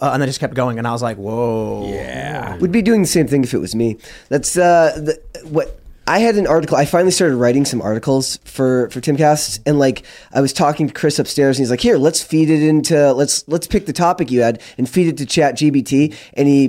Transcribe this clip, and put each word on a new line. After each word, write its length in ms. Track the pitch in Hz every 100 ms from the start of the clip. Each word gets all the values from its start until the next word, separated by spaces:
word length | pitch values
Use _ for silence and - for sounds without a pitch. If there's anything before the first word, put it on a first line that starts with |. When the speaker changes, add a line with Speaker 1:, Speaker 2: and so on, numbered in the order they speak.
Speaker 1:
uh," 100 | 135
and 80 | 135
then 60 | 135
just 100 | 135
kept 140 | 143
going. 220 | 131 123 113
And 80 | 117
I 60 |
was 100 | 120
like, 140 | 117 98
"Whoa." 720 | 101 113 117 113 107 104 101
Speaker 2:
Yeah. 680 | 98 65 131 123 117 113 90
Speaker 3:
We'd 140 | 170
be 100 | 220
doing 180 | 196 220
the 80 | 175
same 180 | 175 131
thing 160 | 139
if 120 | 120
it 40 | 107
was 160 | 92
me. 220 | 110 117 110 - - -
That's, 280 | 139 - 180
uh, 340 | 175 170 160 156
the, 500 | 151 151 - - 156
what, 320 | 151 131 - - - -
I 120 | 180
had 160 | 233 208
an 100 | 151
article. 300 | 160 151 139
I 80 |
finally 260 | 147 175 185
started 240 | 175 170
writing 300 | 123 120 135
some 180 | 143 120
articles 560 | 104 110 139 135 127 -
for, 440 | - - 131 127 113
for 100 | 131
Timcast, 580 | 151 143 151 147 - - -
and, 140 | 147
like, 240 | 135 - - - -
I 80 | 131
was 120 | 139
talking 340 | - 151 151 147
to 80 |
Chris 240 | - 151 147
upstairs, 400 | - - 135 131
and 60 |
he's 60 | 123
like, 80 | 123
"Here, 180 | 240 156
let's 240 | 147 160
feed 260 | - 156 156
it 140 | 156
into, 500 | 156 156 - 151 143
let's, 300 | 127 143 - -
let's 180 | 165 -
pick 200 | 208 202
the 60 |
topic 380 | 175 180 180 135
you 100 | 123
had 200 | 117 113 - -
and 100 | 127
feed 200 | 185 165
it 80 | 151
to 100 | 135
Chat 300 | 165 143 123
G 120 | 151
P 100 | 143
T." 320 | - 135 151 - -
And 120 | - 143
he 220 | 139